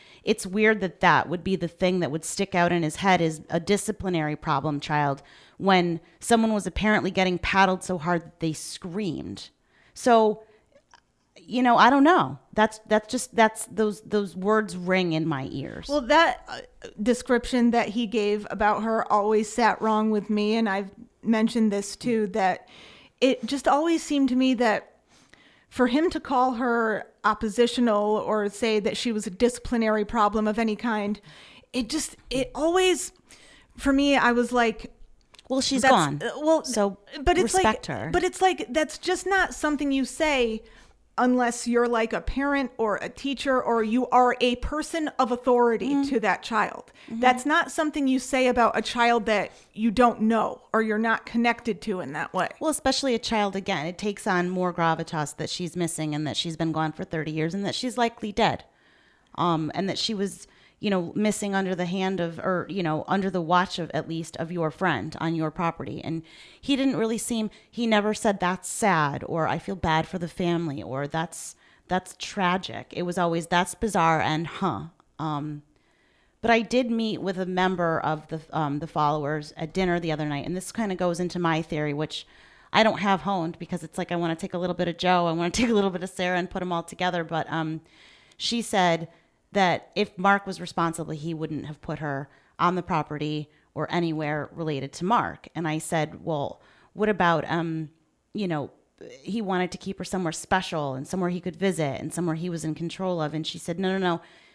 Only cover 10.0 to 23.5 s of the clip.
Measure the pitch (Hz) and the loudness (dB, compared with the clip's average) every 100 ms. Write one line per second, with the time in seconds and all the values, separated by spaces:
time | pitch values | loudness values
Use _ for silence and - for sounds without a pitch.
10 | 254 226 214 208 - _ _ _ _ - | 6 6 6 2 -8 _ _ _ _ -20
11 | _ _ _ - - 247 247 226 220 277 | _ _ _ -20 -4 2 4 8 8 8
12 | 285 349 135 139 _ - 214 - - 214 | 8 6 2 -4 _ 0 0 0 0 0
13 | - 254 - 202 220 220 - 180 214 202 | 0 -6 -2 4 4 2 -8 -2 -2 -2
14 | - 208 196 175 190 220 208 180 180 185 | -4 -2 -2 -4 0 2 0 -4 0 2
15 | 180 160 160 139 135 135 - - - 294 | 2 0 0 -2 -4 -8 -8 -10 -4 -2
16 | 233 294 330 - - - - - - - | 4 6 4 2 -8 -14 -14 -18 -16 -4
17 | 214 240 - 240 - 247 240 233 220 208 | 0 0 2 0 2 2 4 4 0 -2
18 | 220 226 208 208 208 196 214 208 226 220 | -2 -2 0 -2 -4 0 2 2 0 -2
19 | - 208 208 214 220 - 220 - 220 214 | 2 2 4 2 0 2 2 2 0 2
20 | 220 214 202 208 208 226 220 196 196 - | 2 0 0 0 0 0 0 -2 -6 -12
21 | - _ 208 226 233 240 220 202 202 - | -20 _ 0 2 2 2 2 0 -4 -6
22 | 247 226 208 214 190 - - - - - | -2 0 0 2 2 0 -6 -20 -20 -20
23 | - - 269 - 226 | -20 2 2 2 -2